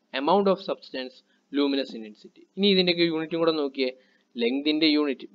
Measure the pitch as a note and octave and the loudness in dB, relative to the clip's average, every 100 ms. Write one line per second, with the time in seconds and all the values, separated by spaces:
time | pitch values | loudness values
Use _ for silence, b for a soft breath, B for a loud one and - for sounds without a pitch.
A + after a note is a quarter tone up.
0 | _ C3 D3 G3 G3 F#3 - C3+ - C3 | _ -4 2 4 4 0 -4 -10 -10 -12
1 | B2+ - _ _ _ C#3 C#3+ C#3 - A2+ | -12 -14 _ _ _ 0 0 0 -4 -10
2 | G#2+ G#2+ - _ _ F#3+ G3+ F#3 F3+ E3+ | -16 -18 -20 _ _ 0 2 4 2 2
3 | E3+ D#3+ D#3+ E3 E3 D#3 C#3+ C3+ B2+ - | 2 0 -4 0 0 0 -2 -2 -4 -4
4 | b b b A#2+ A#2 C#3 D3+ D#3 D#3+ D3 | b b b -4 -2 0 -2 2 2 2
5 | D3 B2 - | 0 -4 -10